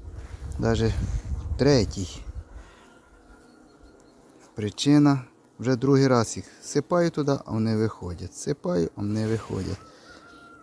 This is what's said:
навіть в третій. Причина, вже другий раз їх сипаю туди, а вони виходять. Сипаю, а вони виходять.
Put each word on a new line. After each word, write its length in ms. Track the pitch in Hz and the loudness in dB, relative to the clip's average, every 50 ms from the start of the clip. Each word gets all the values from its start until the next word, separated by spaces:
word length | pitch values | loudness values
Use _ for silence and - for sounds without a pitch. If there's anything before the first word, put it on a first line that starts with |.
| - - - - - - - - - - - - | -16 -16 -14 -14 -14 -14 -14 -14 -12 -12 -6 -2
навіть 320 | 117 113 113 110 113 110 | 0 0 0 2 0 0
в 680 | 101 - - - - - - - - - - - - | 0 -2 -4 -4 -4 -6 -6 -6 -8 -8 -6 -8 -4
третій. 640 | - 123 143 143 123 98 - - 101 92 - - - - - - - - - - - - - - - - - - - _ _ - _ _ - - - - - - - - - - _ - - - - - - _ - _ - _ - - - _ | 2 4 4 4 4 4 0 -2 -6 -8 -8 -10 -14 -16 -14 -14 -14 -16 -16 -18 -20 -20 -20 -20 -20 -20 -20 -20 -20 _ _ -20 _ _ -20 -20 -20 -20 -20 -20 -20 -20 -20 -20 _ -20 -20 -20 -20 -20 -20 _ -20 _ -20 _ -20 -20 -16 _
Причина, 680 | - 107 104 - - - 143 147 147 147 143 139 131 123 - _ _ _ _ _ - | -6 -6 -6 -4 -2 2 4 6 6 6 6 4 2 -2 -8 _ _ _ _ _ -4
вже 160 | 110 127 131 | 0 0 0
другий 320 | 117 131 139 139 135 135 | 2 4 4 6 6 6
раз 300 | 131 127 117 107 - - | 6 6 4 4 2 -4
їх 80 | 95 - - - - | -8 -12 -14 -18 -18
сипаю 500 | - - - 139 - - 180 175 170 165 | -16 -4 -4 -4 -2 0 2 2 2 2
туди, 280 | - 156 143 139 139 - - | 0 -2 0 0 -2 -2 -2
а 60 | - | -4
вони 240 | - 113 110 113 110 | -2 0 0 2 2
виходять. 600 | 107 113 107 - - - 87 85 - 90 85 - | 2 0 0 -2 -6 -10 -10 -10 -10 -12 -12 -12
Сипаю, 540 | - - - - - - 180 - 87 82 - - | -8 -6 -6 -6 -4 -4 -2 0 0 -2 -2 -4
а 60 | 107 | -6
вони 260 | 101 101 104 110 110 | -4 -4 -2 -2 0
виходять. 500 | 110 113 107 - - 107 98 92 85 92 - - - - - - - - - - - - - - - - - | 0 -2 -4 -4 -6 -6 -6 -6 -6 -8 -10 -12 -18 -20 -20 -20 -20 -20 -20 -20 -20 -20 -20 -20 -20 -20 -20